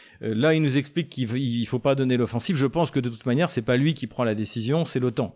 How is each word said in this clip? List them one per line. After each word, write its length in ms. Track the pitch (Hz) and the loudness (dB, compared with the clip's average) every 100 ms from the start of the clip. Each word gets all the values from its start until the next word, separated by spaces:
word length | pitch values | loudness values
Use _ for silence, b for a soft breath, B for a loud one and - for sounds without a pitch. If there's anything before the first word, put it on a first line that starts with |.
| B B | B B
Euh, 140 | 110 110 | -4 0
là, 180 | 151 | 2
il 80 | 160 | 4
nous 160 | 151 139 | 4 2
explique 320 | 139 175 - | 0 -4 -6
qu'il 160 | - 120 | -4 -4
v-, 160 | 123 | -2
il 240 | 131 117 113 | -2 -2 -2
faut 140 | 127 | 0
pas 160 | 139 139 | 2 2
donner 220 | 131 123 | 2 2
l'offensive. 380 | 117 120 - 156 | 0 -2 -2 0
Je 120 | 135 | 0
pense 240 | 165 165 | 0 0
que 80 | 139 | 0
de 100 | 123 | -2
toute 160 | 113 127 | -4 -2
manière, 240 | 127 175 | 0 0
c'est 140 | - | 0
pas 140 | 110 127 | 0 2
lui 180 | 147 160 | 2 0
qui 100 | 117 | -6
prend 180 | - | -2
la 120 | 120 107 | 0 0
décision, 500 | 107 117 110 160 160 | -2 -4 0 0 0
c'est 140 | 131 | 0
l'otan, 360 | 123 117 117 | -2 -2 -4